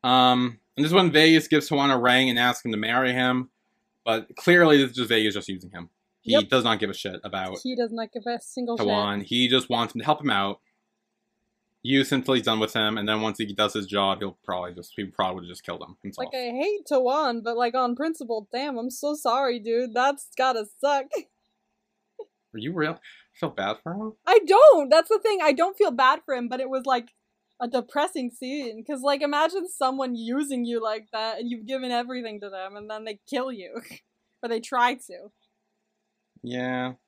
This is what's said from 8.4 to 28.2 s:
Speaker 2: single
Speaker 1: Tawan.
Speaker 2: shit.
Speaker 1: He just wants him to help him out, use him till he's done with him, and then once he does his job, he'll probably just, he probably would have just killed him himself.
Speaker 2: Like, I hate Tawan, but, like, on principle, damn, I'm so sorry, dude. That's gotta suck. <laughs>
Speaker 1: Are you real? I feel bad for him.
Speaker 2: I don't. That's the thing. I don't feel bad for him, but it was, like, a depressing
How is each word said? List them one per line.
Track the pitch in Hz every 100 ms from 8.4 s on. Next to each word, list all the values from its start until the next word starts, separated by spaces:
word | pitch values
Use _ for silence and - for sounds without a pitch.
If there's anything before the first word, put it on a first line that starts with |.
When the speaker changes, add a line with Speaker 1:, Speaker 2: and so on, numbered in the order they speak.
Speaker 2:
single | - - 240 233
Speaker 1:
Tawan. | 208 208 - 101
Speaker 2:
shit. | 98
Speaker 1:
He | 120 123
just | 127 -
wants | 117 113
him | 120
to |
help | 113 151
him | 147
out, | 101 98 101 _ _ _ _ _ _ _ _ _ _ _ _
use | 120 139 135
him | 139
till | 131
he's | 131
done | 110 110
with | 110
him, | 117 107 107
and | 104
then | 107
once | 110 101
he | 107
does | 98 107
his | 110 98
job, | 101 98 95
he'll | 101 -
probably | - 90 90
just, | 90 87 -
he |
probably | 98 - 95 92
would |
have | 87
just | 87
killed | - 87
him | - 90
himself. | - - 247
Speaker 2:
Like, | 262
I | 247
hate | 247 339 415 -
Tawan, | 277 254 277 294 233
but, | 226 233
like, | 240
on | 247 262 240
principle, | 320 320 240 226 208
damn, | 240 285 247
I'm | 240
so | - 285
sorry, | 294 247 240 269 240
dude. | 208 233 254
That's | 220 262 285 - -
gotta | 262 233 214 -
suck. | 285 285 277
<laughs> | - - _ _ _ _ _ _ _ _ _ - _ _
Speaker 1:
Are | 110
you | 120
real? | 175 156
I | 165 - - _ _
feel | 160
bad | - 98 110
for | -
him. | 190 220 - -
Speaker 2:
I | 427 330
don't. | 392 605 392 277
That's | 311 320
the | 415
thing. | 453 403
I | 311
don't | 285 349 381
feel | 403
bad | 240 262 302
for | -
him, | 262 240
but | 254
it | 262
was, | 262 254
like, | 247 240 _ _ _ _ _
a | 240
depressing | 262 - 294 277 294